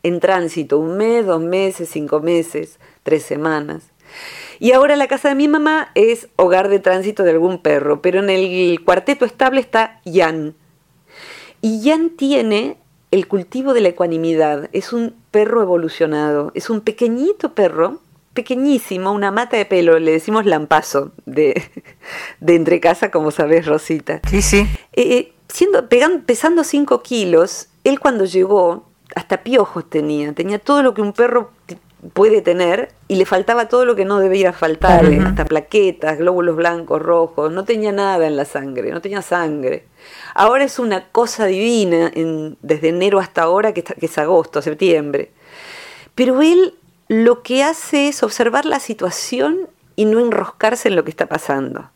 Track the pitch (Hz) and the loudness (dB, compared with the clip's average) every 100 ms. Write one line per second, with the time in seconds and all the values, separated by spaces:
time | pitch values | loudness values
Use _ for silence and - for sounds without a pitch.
0 | 175 175 180 185 170 165 143 147 160 190 | -2 0 2 2 -2 -6 0 0 0 -2
1 | 220 233 202 165 165 185 190 190 170 160 | 0 0 0 -2 0 0 -2 -4 -10 -8
2 | 147 156 160 170 165 151 156 _ _ _ | -2 -2 0 0 -2 -8 -10 _ _ _
3 | - 156 143 147 160 156 147 160 _ _ | -2 -2 -2 -6 -4 -4 -6 -12 _ _
4 | _ - - - - - 226 254 277 285 | _ -20 -20 -18 -20 -4 4 4 4 2
5 | 269 277 285 269 294 302 302 311 - - | 0 0 0 2 2 2 2 0 -2 2
6 | 226 233 - - 180 185 196 196 190 185 | 2 2 -4 0 4 4 2 2 2 0
7 | 190 208 185 165 180 180 156 147 143 147 | -2 0 2 2 0 0 0 0 0 0
8 | 180 185 202 190 190 180 175 170 - 180 | 0 0 0 0 0 0 0 0 2 0
9 | 226 285 247 - 262 269 240 226 220 - | 0 0 -2 0 0 0 0 -2 -2 -6
10 | 180 175 165 160 151 156 _ _ _ _ | -2 2 2 0 -10 -12 _ _ _ _
11 | _ - - - - _ 220 220 247 320 | _ -20 -20 -20 -20 _ -4 -2 0 0
12 | 330 330 277 277 226 208 262 - _ _ | -2 -2 0 0 0 -2 -4 -10 _ _
13 | _ 190 180 196 175 254 269 240 190 175 | _ -2 -2 -6 -4 -6 0 2 2 0
14 | 175 165 165 160 151 147 147 - - 240 | -2 -2 -2 0 0 -2 -6 -8 -6 -6
15 | 233 _ _ 208 214 233 190 175 160 - | -6 _ _ 0 2 2 2 0 0 -2
16 | 156 151 151 147 143 - - 220 220 214 | -2 0 0 -2 -2 -8 -6 -4 -4 -2
17 | 240 233 320 415 - - 185 160 180 311 | -2 0 -2 -2 -4 0 0 2 -2 -2
18 | _ _ _ - 233 254 277 269 - 185 | _ _ _ -10 -4 -2 0 0 -2 -6
19 | 190 208 202 202 240 226 202 185 170 160 | -4 -2 -2 -2 -2 -2 0 2 4 4
20 | 160 160 185 214 202 156 151 156 - 139 | 2 0 0 0 2 0 2 0 0 -4
21 | 139 - - 135 151 - - - - _ | -4 -14 -6 0 0 0 -6 -20 -20 _
22 | - - - - 160 170 160 175 165 175 | -18 -16 -16 -4 2 2 2 2 2 2
23 | 202 170 156 147 147 165 151 151 - 160 | 0 0 -2 -2 2 2 2 -2 -2 -6
24 | - 156 151 196 - 208 214 - _ - | -4 -6 -2 0 2 2 0 -4 _ -2
25 | 247 247 - _ _ - 370 392 247 240 | 2 0 -2 _ _ -2 2 2 2 2
26 | 302 349 - 233 311 339 294 285 285 240 | 4 0 -2 0 2 2 0 -2 0 0
27 | - 240 185 165 185 - - _ - 269 | 0 -4 2 4 2 -2 -16 _ -2 0
28 | 285 233 190 185 185 202 175 175 _ _ | 0 0 0 0 2 2 2 -2 _ _
29 | _ - - 190 - 254 196 170 - 156 | _ -12 -6 -6 0 0 0 -6 -4 -4
30 | 151 151 147 151 175 208 - 285 262 214 | -2 -4 -6 -6 -6 -4 0 2 2 0
31 | 208 208 247 240 214 _ - - _ _ | -4 0 2 0 -4 _ -20 -20 _ _
32 | 170 - 214 214 175 175 175 196 - _ | -8 2 4 4 2 0 0 0 -4 _
33 | _ 190 185 190 196 233 226 247 247 208 | _ 0 2 0 0 0 0 2 2 0
34 | 190 202 190 190 185 175 160 160 185 175 | 0 2 2 2 0 0 -2 0 4 6
35 | 156 151 185 185 151 156 - 214 190 170 | 6 4 0 -2 -2 -2 0 0 0 0
36 | - 151 175 180 175 160 170 170 165 151 | -6 0 0 2 0 0 -2 -2 -4 -4
37 | 160 170 160 - 151 175 196 226 214 202 | 0 0 0 -2 -4 -4 -4 -2 -2 -2
38 | 196 185 160 147 147 143 139 127 - 165 | 0 0 0 -2 -4 -8 -8 -8 -8 -8
39 | 196 202 - 175 160 151 127 - _ _ | -8 -10 -4 -4 -4 -4 -6 -6 _ _
40 | - - - - 214 262 277 - 240 190 | -20 -20 -8 2 4 4 0 -2 -4 -4
41 | - - 233 - 202 185 226 233 190 170 | -2 -2 -2 -2 -2 0 0 0 2 0
42 | 170 - 165 156 156 - - 156 160 175 | 0 -2 -4 -6 -8 -14 -6 -2 0 0
43 | 196 196 180 - 165 185 214 208 170 - | 0 0 -2 -2 0 2 0 -4 -10 -8
44 | 160 - 151 180 160 156 156 151 190 160 | -6 -2 2 2 0 -4 -4 -2 2 2
45 | 147 139 - _ _ - - - - - | 0 -6 -6 _ _ -20 -20 -20 -20 -20
46 | - - 247 254 320 349 370 - _ _ | -16 -2 0 4 4 4 2 -2 _ _
47 | _ 220 226 240 - 254 285 320 - 294 | _ 2 2 2 0 0 0 -2 -2 0
48 | 285 277 220 - 233 254 311 277 - 220 | 0 -2 -6 -2 0 0 -2 -4 -6 -6
49 | 180 - - 247 285 349 359 _ _ - | -6 -6 -8 -4 -2 -2 -6 _ _ -2
50 | 214 226 240 - - - 220 240 233 180 | 0 2 2 0 -4 -2 -2 0 0 0
51 | 143 - - 156 - 135 131 117 - | -2 -6 -6 -4 -4 -4 -4 -10 -16